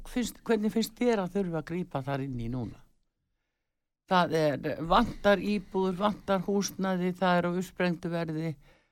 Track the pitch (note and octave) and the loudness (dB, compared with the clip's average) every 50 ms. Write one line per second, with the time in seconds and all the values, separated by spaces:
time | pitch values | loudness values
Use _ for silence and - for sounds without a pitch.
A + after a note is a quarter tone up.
0 | - - - B3 A#3 - - - - - A#3 A3 G#3 A3 - A3+ A3 A3 - - | -10 -6 -4 -4 -4 -4 -6 -8 -2 0 0 2 2 0 0 0 -2 -2 -2 0
1 | A#3+ B3 A#3 G3+ F#3 F3 - G3+ G3 F3 E3 D#3+ D3+ - E3 F3+ F3+ F3+ - C#3 | 2 2 2 2 0 -2 -2 -2 -2 0 -2 -4 -4 -4 -4 -4 -4 -4 -6 -6
2 | C3+ C#3+ C#3 C3+ C3+ C#3 B2+ A#2+ A#2 A#2 B2 B2+ A#2 F#2+ - - - _ _ _ | -4 -2 -4 -4 -4 -4 -6 -6 -6 -4 -4 -4 -6 -6 -8 -14 -20 _ _ _
3 | _ _ _ _ _ _ _ _ _ _ _ _ _ _ _ _ _ _ _ _ | _ _ _ _ _ _ _ _ _ _ _ _ _ _ _ _ _ _ _ _
4 | _ - F#3 F3+ F3 - D#3+ D#3+ D#3 D3+ C3+ - - D#3 - - D#3 E3 F3+ G#3 | _ 2 4 4 4 4 4 2 2 2 2 0 -2 -4 -4 -4 0 2 4 4
5 | A#3+ - - - - G3+ G3+ F#3 F3+ G3+ G#3 G#3 F#3 - - F#3+ F#3+ F#3+ F#3 F3 | 4 2 -2 0 4 4 4 4 4 0 -2 -2 -2 -4 -4 -2 0 0 0 0
6 | G3+ G#3 G#3 - - - G3 F#3+ F3 - G3 G3+ F#3+ - - - F#3+ F#3+ F#3 F3+ | 0 -2 -2 -2 -2 -2 -2 0 0 0 0 0 0 -2 -4 -4 -2 -2 0 0
7 | F3+ F#3 F3+ - F#3+ F#3 F3+ F3 E3+ F3 F3 F3+ F#3 - - - F3+ F3+ E3+ E3+ | 0 -2 -2 2 2 4 4 4 2 0 -2 -2 -4 -6 -4 -2 0 0 0 -2
8 | - E3+ E3+ E3+ E3+ D#3+ D#3+ D#3 E3 E3 D3+ - - - - _ _ _ | -4 -6 -4 -4 -4 -4 -4 -4 -4 -6 -6 -8 -14 -20 -20 _ _ _